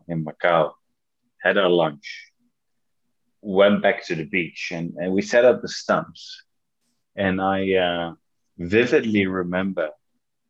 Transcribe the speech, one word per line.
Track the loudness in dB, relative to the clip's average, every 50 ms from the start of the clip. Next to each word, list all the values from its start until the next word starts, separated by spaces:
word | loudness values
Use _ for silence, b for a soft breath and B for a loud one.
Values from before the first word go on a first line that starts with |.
| -12 -8
in | -6 -6 -6
Macau, | -8 -6 -2 0 2 2 2 2 0 -4 _ _ _ _ _ _ _ _ _ _ _ _ -4
had | 0 0 2 2
our | 2 2
lunch, | 4 2 2 0 -2 -8 -16 -18 -18 -18 -20 _ _ _ _ _ _ _ _ _ _ _ _ _ _ _ _ _ _ _ _ _ _ _
went | -8 -2 4 6 6 6 6 4 2
back | 0 0 0 -4 -6
to | -6
the | -6 -6
beach, | -4 -4 -4 -4 -4 -8 -12 -10 -8 -8
and, | -8 -8 -8 -8 -6
and | -6 -4 -2
we | -2
set | -2 0 2 4 6
up | 6 4 2
the | -2 -10
stumps. | -12 -8 -2 0 0 0 -2 -6 -14 -20 -20 -20 -20 -20 -20 _ _ _ _ _ _ _ _ _ _ _ _ _ -6
And | -4 -2 -2 0 0
I, | 0 -2 0 0 0 0 2
uh, | 2 2 0 -2 -2 -6 -6 -8 -14 _ _ _ _ _ _ _ -10
vividly | -4 0 2 2 4 4 2 2 2 2 0 0 0 0
remember | 0 -4 -4 -2 -2 -2 -2 -2 -4 -4 -6 -6 -6 _ _ _ _ _ _ _ _ _ _